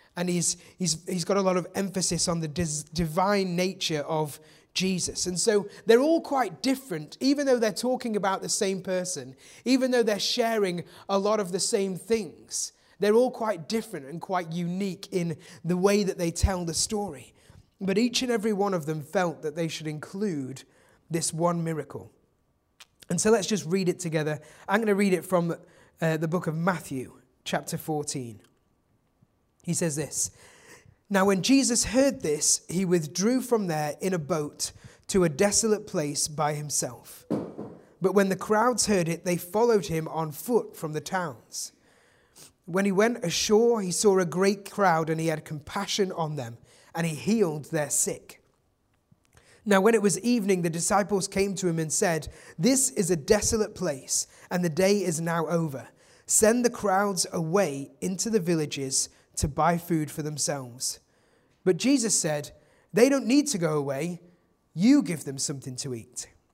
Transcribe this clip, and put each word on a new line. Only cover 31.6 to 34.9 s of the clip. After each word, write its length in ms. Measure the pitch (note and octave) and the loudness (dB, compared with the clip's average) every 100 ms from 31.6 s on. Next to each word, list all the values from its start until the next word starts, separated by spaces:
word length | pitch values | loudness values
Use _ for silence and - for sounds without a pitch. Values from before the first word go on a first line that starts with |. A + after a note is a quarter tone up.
| A3+ A#3+ F3 | 4 2 2
heard 360 | A#3 C#4 G#3 | 2 2 2
this, 400 | D#3+ D3+ - - - | -2 0 0 0 -2
he 160 | E3 F#3+ | -2 2
withdrew 560 | F3+ D3 E3+ G#3 C4 | 2 0 -2 2 2
from 260 | - A#3 F#3 | 2 0 0
there 280 | D#3 D3+ D3 | -2 -2 -4
in 140 | F#3 | -2
a 60 | F3+ | -2
boat 520 | C#3 E3 D3 - - - - | -2 -2 -4 -6 -8 -10 -20